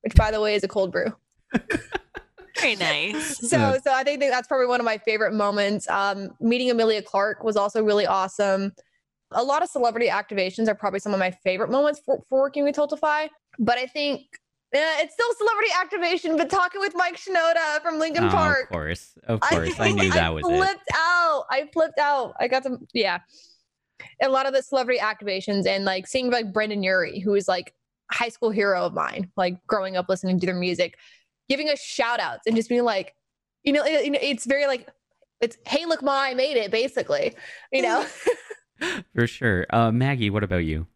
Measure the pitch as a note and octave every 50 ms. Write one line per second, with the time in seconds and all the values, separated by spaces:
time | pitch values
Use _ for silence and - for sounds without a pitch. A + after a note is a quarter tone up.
0 | - A3 - - A3 G#3+ A3 G#3+ G#3+ G#3+ G#3 G#3 G3+ F#3 - G#3+ F#3+ F#3+ F#3 F3+
1 | - A3 A3 _ _ _ _ _ _ _ - - - - - - - - - -
2 | - _ _ - - _ _ - F#4 - _ - - C#4 A3 G3 F#3 D#3+ F3 D3
3 | D#3 G3 G#3+ D4+ D#4 D#4 C#4 - A#3 A#3 E4+ D#4+ A3 - C4 C4+ - C#4+ C4 C4
4 | C4+ C#4 C#4+ C#4 C#4 C#4 B3+ B3+ B3 - D4 C4 B3 B3 B3 B3 A#3 A3+ A3 G#3
5 | - - G#3+ G#3+ A3 F#3+ G#3 G#3+ G#3 G3+ G3+ G#3 G3+ G3+ G#3 G3+ - - - G3
6 | G3 G3+ G3 G3 G3 F#3 - _ - A3+ A#3+ B3 B3+ B3+ A#3+ A3+ A3+ A3 A3 G#3+
7 | G#3 - - G3 G3 G#3+ G#3 - - A3+ G#3 G#3+ G3+ G#3 - A3+ A3 G#3+ G#3 G#3
8 | G#3 E3+ F#3+ F#3+ F#3 F#3+ - - G#3 G3 F#3+ F#3+ G3 G3 - - - _ _ _
9 | _ _ _ _ _ _ - - A#3+ C4+ C#4 D#4 F4 E4+ - C#4+ A#3+ A#3+ A3 A#3
10 | A#3+ G#3+ - G3 G#3 - A3 G3 F#3 F#3 F#3+ - A3+ A3 G#3 G#3+ - G3+ F#3+ G3
11 | - G#3 G3+ G3 F#3 F#3 F3+ _ _ F#3+ F#3 F#3 A3 E3 A3+ C4+ C#4+ D4 D4 D4
12 | _ - C4+ - - _ C4 C4 C4+ C#4 C#4 D4 C#4+ C#4+ C#4+ D4+ D4 D4 D4+ C#4+
13 | - D4+ D4+ D4+ D#4 D4+ D4+ _ _ _ _ - A#3 G#3+ A#3+ B3 B3+ B3+ _ D#4
14 | D4 C#4+ C#4 - C#4 _ - - _ _ _ _ _ _ - C#4 D4+ D#4+ D#4+ D4
15 | D#4+ D4+ - - A#4 A#4 A#4 - G#4+ G#4+ A4+ G#4 A4 A4 F4 F4 F#4 - - G4
16 | F4 E4+ F4+ F4 - E4 D#4+ D4+ E4+ - - G4 F4+ F4+ - G4 G4 G4+ - F4
17 | F4+ F4 E4+ - - G4 F#4+ F4 E4 E4 E4 E4 D#4+ D#4 D4+ D4+ D4+ E4 D#4+ D#4
18 | D#4 E4 D4+ E4+ F4 F4 - - D#4+ D4+ D4 C4 C4 - - E2+ D2+ D2+ F2 -
19 | - - _ - _ - A2+ G#2+ - C#4 - E2+ E2 F#2 - - - - G#2 G2+
20 | G2 F#2+ - - E2 E2 D#2+ D#2 - E4+ E4+ F#4 F#4+ F#4+ G4 G4 - - - D4
21 | D#4+ E4+ F4 F4 F4 E4 D4+ C4+ - - B3 C4+ D4+ D4+ - E4 D#4+ D#4+ D#4+ -
22 | D4 C#4+ D4 C4+ B3 F#3 - - - B3 B3+ C4 C4 C4+ B3+ - - - - A#3+
23 | G#3 F#3+ F3 F3+ _ _ _ - - _ _ _ _ _ _ _ _ _ _ _
24 | - - - _ - C4+ C4 C4 C4+ C4+ C4 C4+ C4 - - C4 B3+ A#3 B3+ G#3+
25 | G#3 G#3+ G#3+ - G3+ G3+ F#3+ F#3+ F#3+ - G3+ G3+ F#3 F#3+ G3 G3 G3 G3 F#3+ F#3+
26 | F#3+ - - C4 B3+ B3 B3 A#3+ A3+ G3+ F#3 G#3+ G#3+ G#3+ G#3+ G#3 F#3+ F#3 F#3+ F#3
27 | F3 - - - F#3 G#3+ G3+ G3 F#3+ - F#3 F3+ F3+ - _ _ _ _ _ _
28 | _ _ - - A#3+ A#3 - - - A3 G#3+ G#3 G3+ G3+ F#3+ F3+ F3+ F3 - -
29 | D3+ - - - G3 F3+ _ - F#3 F3+ F3+ F3+ _ - - G#3+ F#3+ F#3+ F#3 F3+
30 | F3+ - F#3+ F3+ - F#3 F#3 F3+ F3 F3+ F3+ F3+ F3+ F3+ F3 E3+ F3+ E3+ - _
31 | - - - _ _ _ _ _ _ _ C4 C#4 D4+ D4+ D4 C4+ - - - -
32 | B3+ A#3 A#3+ A#3 F#3+ D#3+ A#2+ A2 - A3+ A3+ A3+ A3 - A#3+ A#3+ A#3+ A#3+ G#3+ G3
33 | F#3+ - _ _ _ _ _ _ _ _ _ _ _ C#4+ C#4 D4 D4 C#4+ D#4 D4
34 | C4 C#4+ C#4+ C#4 - C#4 C#4+ A3+ - A#3 C#4 C#4 C#4+ C#4 C4+ B3 - - _ _
35 | _ _ _ _ _ _ _ _ A#3 A#3 A#3 _ _ - A3+ D4 E4+ E4+ E4 D#4
36 | C4 C#4 C#4 C4+ C#4 C4+ B3+ B3+ C4 D4 D4 - G#3+ G3+ G#3 A3 B3 C4+ - B3+
37 | - - D3 C#3+ D3+ - - - - - - - - - - C4+ B3+ A#3 A3 -
38 | D#4 - - - - - A#4+ - - - G#4+ - _ _ _ _ - F4 F#4 -
39 | F3+ _ _ - A#2 A#2+ - - - A#2 G2 F2+ F2+ - - A#2 A#2 A2+ A2 A#2+
40 | C3 C3+ C#3+ B2+ A2 G#2 G2 G#2+ G#2 F#2 F#2 F2+ E2+ D#2+ D#2 D#2 D#2+ - _